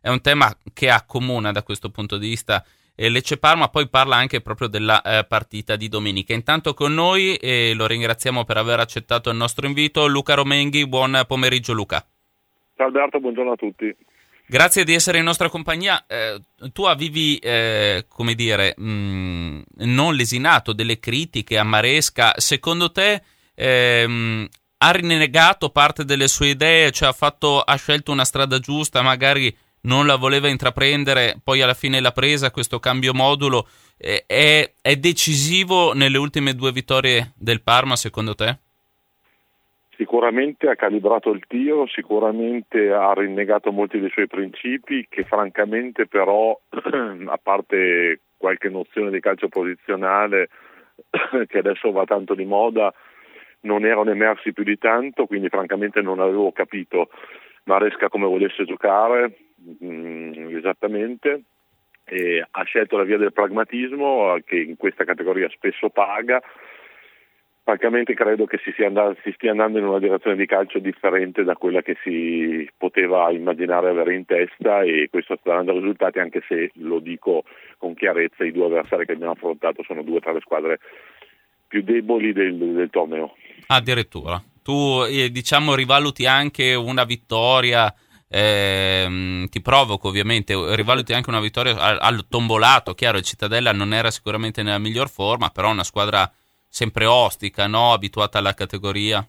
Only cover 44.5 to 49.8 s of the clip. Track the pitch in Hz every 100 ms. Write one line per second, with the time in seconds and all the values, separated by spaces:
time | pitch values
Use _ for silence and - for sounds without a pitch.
44.5 | 98 127 131 - 139 113 - 92 107 101
45.5 | - 104 113 123 117 110 101 95 101 113
46.5 | 110 _ - - 147 117 95 92 71 -
47.5 | 98 - 98 90 87 85 80 _ _ 95
48.5 | 95 101 95 87 - 104 95 104 98 95
49.5 | - 90 90